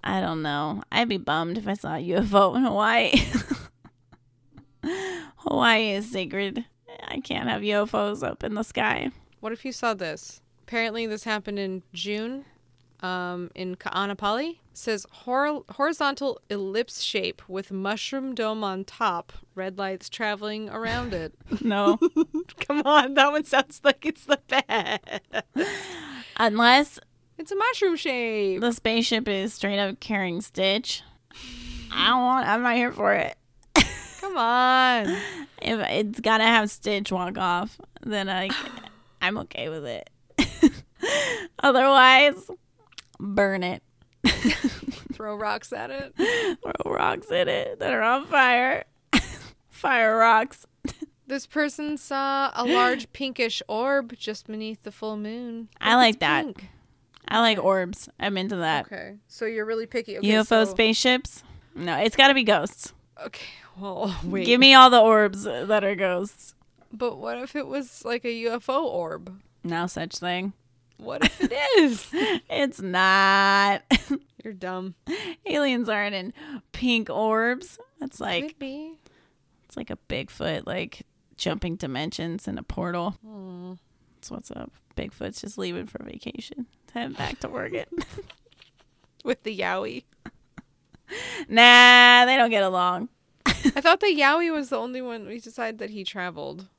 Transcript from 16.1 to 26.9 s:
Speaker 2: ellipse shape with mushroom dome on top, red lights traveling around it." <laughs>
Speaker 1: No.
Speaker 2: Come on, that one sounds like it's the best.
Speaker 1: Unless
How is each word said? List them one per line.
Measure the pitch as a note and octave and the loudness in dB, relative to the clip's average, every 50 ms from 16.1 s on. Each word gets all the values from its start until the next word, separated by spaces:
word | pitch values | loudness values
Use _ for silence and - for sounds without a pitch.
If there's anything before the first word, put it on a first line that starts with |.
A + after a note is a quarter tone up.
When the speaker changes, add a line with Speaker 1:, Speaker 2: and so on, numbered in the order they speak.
| C#4 - C#4 C4+ A#3 - _ _ | -2 -2 -4 -4 -4 -6 _ _
Speaker 2:
ellipse | G#3 G3+ G3 F#3+ G3 A3 B3 - - - - | -8 -6 -6 -4 -4 -4 -4 -4 -6 -8 -6
shape | - - G#3+ F#3+ F3+ - - - _ | -4 -4 -2 -4 -4 -8 -8 -14 _
with | F#3 F#3+ G3 - G3 | -10 -10 -8 -8 -8
mushroom | F#3+ F#3+ G3 G#3+ A3 - - - C4+ C4 C4+ B3+ | -6 -4 -4 -4 -6 -6 -8 -6 -6 -6 -6 -6
dome | A#3 A3+ A3 A3 A3 G#3+ | -4 -4 -4 -2 -4 -4
on | G3 F#3+ F#3+ F#3+ | -6 -6 -6 -10
top, | - - - A#3 G#3+ F3+ E3+ - _ - - - _ _ | -12 -6 -2 -2 -2 -2 -2 -8 _ -16 -20 -20 _ _
red | F#3 F#3 F#3+ F#3+ | -10 -10 -10 -6
lights | F#3+ G3 F#3+ F#3+ F3+ - - | -6 -6 -6 -6 -10 -12 -16
traveling | - - A#3 G#3+ G#3 G3+ G#3+ G#3+ G#3+ G#3+ A3 G#3 | -10 -6 -4 -4 -4 -4 -6 -8 -8 -8 -10 -10
around | - A3 A3+ A3+ A3+ A#3+ B3 A#3+ G3+ | -10 -8 -6 -4 -4 -4 -6 -6 -8
it." | F3 D#3+ D#3 - _ - - | -8 -8 -10 -14 _ -12 -10
<laughs> | - G#3 | -10 -4
Speaker 1:
No. | - A3+ G#3 G3+ G3+ G#3 D#4+ - - F4 - D#4 E4 - - D#4 F4+ _ - - | -2 0 0 2 4 4 4 4 2 0 2 0 -2 -2 -2 -8 -8 _ -12 -14
Speaker 2:
Come | - - C#4+ D4 D4 | -6 -4 -2 -2 2
on, | C#4 D4 D4+ C4+ C4 C#4 | 4 4 4 4 4 4
that | D4 C4+ C#4+ D4 | 4 4 4 2
one | D4+ D4+ | -2 -2
sounds | - - C4+ C4+ _ - - _ | 0 0 0 0 _ -6 0 _
like | C#4+ C4+ _ - | 0 0 _ -2
it's | D4+ D#4+ - - | -6 -6 -6 -2
the | - C#4+ C4+ _ _ | -2 -2 -2 _ _
best. | - C4 C4+ - - A3+ - - - - _ - - G3+ _ _ - - - _ _ C4+ F4 G#4 G4+ - - F#4+ F4+ E4+ D#4 D4 C#4 B3+ A#3 - - | -2 -2 -2 0 -4 -4 -2 -4 -6 -6 _ -10 -14 -14 _ _ -10 -10 -10 _ _ -4 -4 -4 -4 -10 -12 -12 -14 -14 -14 -14 -16 -16 -18 -16 -4
Speaker 1:
Unless | - A3 A3+ G#3 A3 A#3 A#3 B3+ C4+ D4 - | 0 0 0 2 4 6 8 8 8 6 2